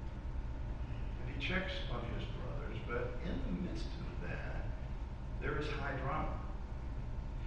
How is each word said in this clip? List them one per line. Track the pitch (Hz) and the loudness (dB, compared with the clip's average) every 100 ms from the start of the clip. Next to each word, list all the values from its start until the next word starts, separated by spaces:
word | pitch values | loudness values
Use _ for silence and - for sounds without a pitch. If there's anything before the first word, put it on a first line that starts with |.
| - - - - - - - - - - - - | -2 -2 -2 0 0 0 0 -2 0 0 0 0
And | - | 0
he | - - | 0 2
checks | 185 - - - | 2 2 0 0
on | - - - | 0 0 0
his | - | -2
brothers, | - - - - - - | -2 -2 0 -2 -2 0
but | 120 - - | 0 0 0
in | 92 - - | 0 2 2
the | 90 - | 2 0
midst | - - - | 0 -2 -2
of | - - - | -2 -2 -2
that, | - - - - - - - - - - - | 0 0 0 0 0 -2 -2 -2 -2 -2 0
there | 139 151 | 2 2
is | 147 - | 2 2
high | - 135 | 2 2
drama. | 135 123 - - - - - - - - - - - - | 2 2 2 2 0 -2 -2 -2 0 0 0 0 0 0